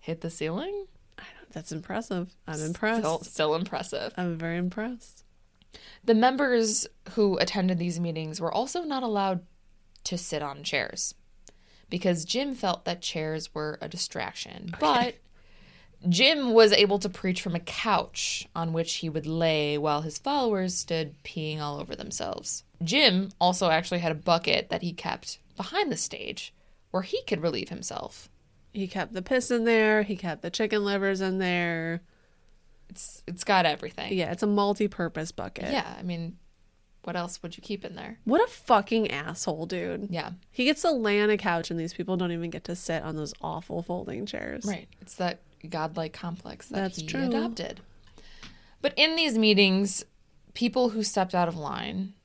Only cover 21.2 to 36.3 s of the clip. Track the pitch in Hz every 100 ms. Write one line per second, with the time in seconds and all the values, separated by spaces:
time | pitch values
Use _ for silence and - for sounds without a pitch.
21.2 | - - 156 156 147 147 - - - -
22.2 | 87 95 - - - - 165 254 285 185
23.2 | 190 - 180 180 180 160 170 180 170 156
24.2 | 170 170 170 - - - 175 175 - -
25.2 | - - _ - 190 349 381 170 - -
26.2 | - - - _ _ - _ 185 185 466
27.2 | 523 196 165 - - - - - - -
28.2 | - _ _ _ _ 214 190 190 175 185
29.2 | 185 262 247 240 226 226 214 214 208 190
30.2 | 180 151 175 - 214 214 202 196 196 190
31.2 | 190 190 185 175 175 165 165 170 - _
32.2 | _ _ _ - _ - - - - -
33.2 | - 180 - 190 170 151 - - - 196
34.2 | 165 175 214 208 202 208 208 - 170 165
35.2 | 160 - - - - 277 - - 180 170
36.2 | 165